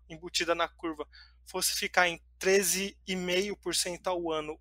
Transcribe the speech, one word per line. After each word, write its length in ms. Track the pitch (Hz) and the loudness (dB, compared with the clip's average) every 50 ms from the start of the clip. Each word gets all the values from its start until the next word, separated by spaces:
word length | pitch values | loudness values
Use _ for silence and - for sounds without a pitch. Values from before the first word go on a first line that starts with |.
| _ - | _ -16
embutida 440 | 165 156 170 175 - - 175 160 170 | -14 -14 -12 -6 -2 0 0 2 2
na 140 | 170 165 160 | 2 0 -2
curva 400 | - - - 165 156 151 147 - - - - - _ _ _ | -4 -6 -6 -6 -6 -6 -10 -12 -14 -20 -20 -20 _ _ _
fosse 280 | - - 185 180 - - | -8 -4 -2 -2 -2 0
ficar 320 | - 208 196 - 185 180 | -2 -4 2 4 4 4
em 140 | 175 165 - - _ _ _ | 4 2 -4 -12 _ _ _
treze 600 | - 190 190 202 196 170 175 185 196 202 - - _ | 4 4 6 6 4 2 0 0 -2 -4 -6 -10 _
e 100 | - 185 | -4 -4
meio 400 | 185 180 180 180 185 202 208 196 | -2 0 0 2 0 0 0 -4
por 180 | - - 180 160 | -6 -4 -2 -2
cento 340 | - - 185 175 165 - 185 | -2 -2 -2 -6 -4 -4 -2
ao 220 | 185 175 175 165 | -2 -2 -2 -2
ano 300 | 160 156 151 151 156 - | -2 -2 -4 -6 -10 -12